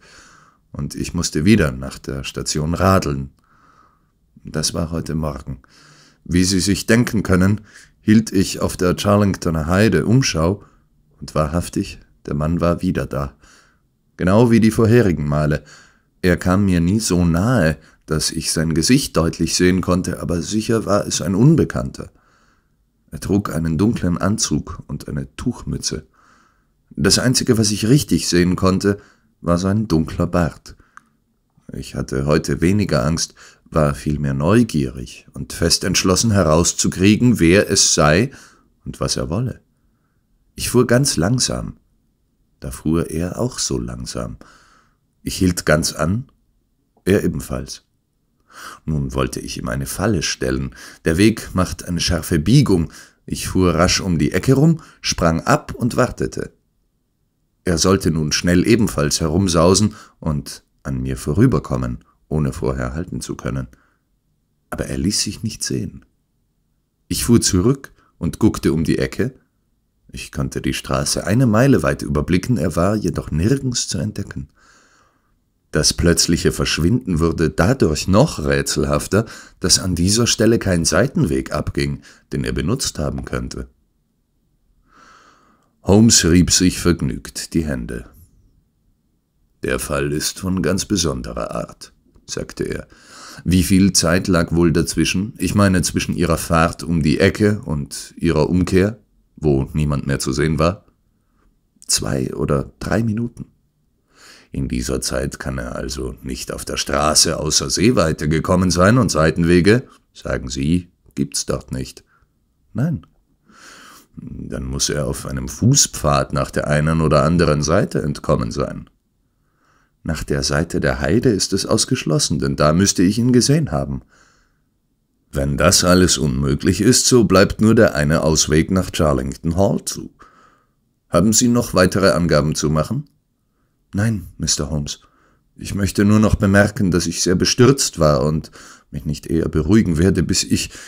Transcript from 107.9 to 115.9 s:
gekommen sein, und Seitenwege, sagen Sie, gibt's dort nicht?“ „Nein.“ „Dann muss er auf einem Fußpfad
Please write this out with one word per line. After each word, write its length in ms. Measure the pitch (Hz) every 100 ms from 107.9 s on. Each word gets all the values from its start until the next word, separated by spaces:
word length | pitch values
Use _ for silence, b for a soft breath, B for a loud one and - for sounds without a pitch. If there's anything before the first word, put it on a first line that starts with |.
| 127 82 76 76
gekommen 400 | 80 73 90 92
sein, 260 | 85 92 127
und 140 | 92
Seitenwege, 760 | 76 80 82 82 87 85 120 - B _
sagen 340 | - - 64 64
Sie, 420 | 67 71 87 87 _ _
gibt's 300 | - 69 -
dort 260 | - 67 -
nicht?“ 320 | 64 - - _ _ _ _ _ _ _
„Nein.“ 340 | 101 151 120 - _ _ _ B B B B B B B -
„Dann 480 | - - - -
muss 240 | 64 67 -
er 180 | 73 65
auf 200 | 69 -
einem 220 | 65 64
Fußpfad 840 | - 113 139 -